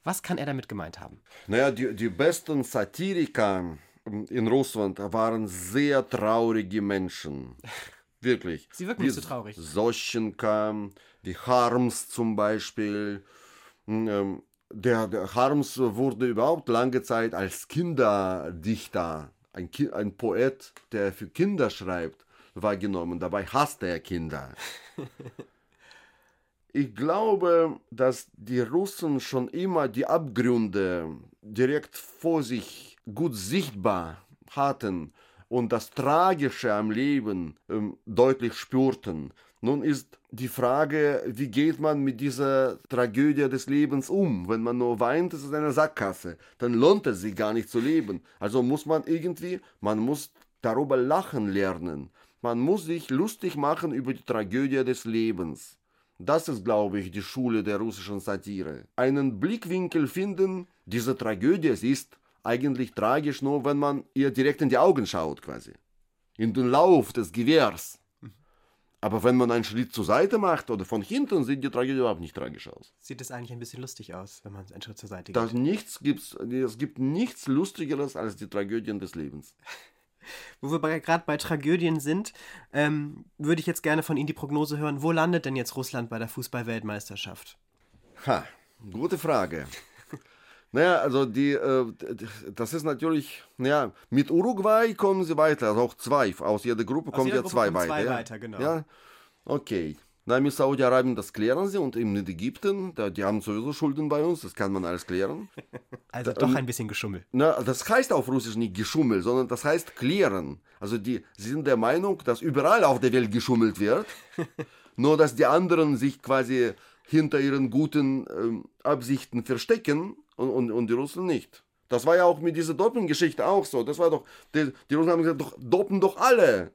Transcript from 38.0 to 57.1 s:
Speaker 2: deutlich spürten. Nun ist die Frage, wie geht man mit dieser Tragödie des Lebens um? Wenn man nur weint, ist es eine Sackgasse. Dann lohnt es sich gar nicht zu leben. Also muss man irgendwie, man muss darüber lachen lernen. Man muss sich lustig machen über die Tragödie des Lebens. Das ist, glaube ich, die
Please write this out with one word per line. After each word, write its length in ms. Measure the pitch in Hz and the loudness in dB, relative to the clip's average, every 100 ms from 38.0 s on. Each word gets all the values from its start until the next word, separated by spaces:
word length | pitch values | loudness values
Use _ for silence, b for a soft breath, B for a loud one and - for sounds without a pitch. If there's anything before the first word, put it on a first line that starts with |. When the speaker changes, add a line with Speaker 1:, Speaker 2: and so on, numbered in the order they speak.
| - | -8
Speaker 2:
deutlich 480 | 104 127 131 120 | 4 4 4 -2
spürten. 800 | - - 131 135 110 - 80 67 b b b | -6 -4 2 2 0 -6 -8 -8 b b b
Nun 240 | 113 143 | -2 0
ist 340 | 131 139 - - _ | 0 -2 -6 -20 _
die 160 | 117 127 | -10 -8
Frage, 760 | - 123 135 151 151 147 139 - | 0 0 2 2 2 2 2 -4
wie 220 | 113 135 | -6 -4
geht 320 | 110 151 156 | 2 2 2
man 240 | 151 147 135 | 0 2 0
mit 160 | 117 | 0
dieser 600 | 139 127 139 135 131 90 _ | -4 0 2 4 2 0 _
Tragödie 640 | 123 123 107 147 143 139 | 0 0 4 4 4 2
des 180 | 127 131 | 0 0
Lebens 420 | 143 147 139 131 | 2 2 0 0
um? 380 | 196 190 104 87 | 2 2 2 0
Wenn 160 | 113 | 0
man 140 | 117 123 | 0 0
nur 200 | 123 117 | 2 2
weint, 320 | 117 147 175 | 2 2 0
ist 100 | 165 | -4
es 80 | 139 | -6
eine 220 | 151 151 | -2 0
Sackgasse. 640 | 135 156 - 101 92 90 82 b b | 2 2 2 -4 -4 -10 -14 b b
Dann 160 | 123 | 0
lohnt 320 | 117 139 208 160 | 6 8 6 4
es 140 | 101 | -2
sich 160 | 101 92 | -4 -4
gar 160 | 107 | -2
nicht 160 | 113 117 | -2 -2
zu 120 | 120 | -2
leben. 400 | 123 160 107 95 b b | 2 0 0 -6 b b
Also 240 | 107 123 | -2 0
muss 220 | 123 147 143 | 2 0 0
man 180 | 156 - | -2 0
irgendwie, 520 | 165 165 170 175 180 b b | -2 -2 -6 -8 -10 b b
man 180 | 101 107 | -2 0
muss 320 | 117 147 - b b _ | 0 -2 -6 b b _
darüber 340 | 120 113 143 131 | -2 0 2 2
lachen 540 | 123 160 190 139 104 | 2 0 0 -4 -2
lernen. 600 | 95 95 85 87 73 69 b b b | 0 0 -2 -6 -8 -12 b b b
Man 180 | 120 120 | -4 -2
muss 240 | 135 208 160 | 0 0 -2
sich 240 | 170 - | -6 -2
lustig 480 | 131 202 - 180 143 | 0 0 -2 -6 -2
machen 340 | 143 165 170 | 0 0 -2
über 220 | 127 127 | -4 -4
die 100 | 135 | -6
Tragödie 640 | - 123 101 117 139 135 127 | -4 -4 -2 0 0 0 0
des 180 | 120 | -2
Lebens. 760 | 117 113 113 98 87 69 - _ _ _ _ _ | -2 0 0 -2 -4 -8 -14 _ _ _ _ _
Das 240 | 90 151 160 | 0 0 0
ist, 160 | 123 | -6
glaube 360 | 95 107 104 101 | 0 2 2 -2
ich, 100 | |
die 140 | 92 | -6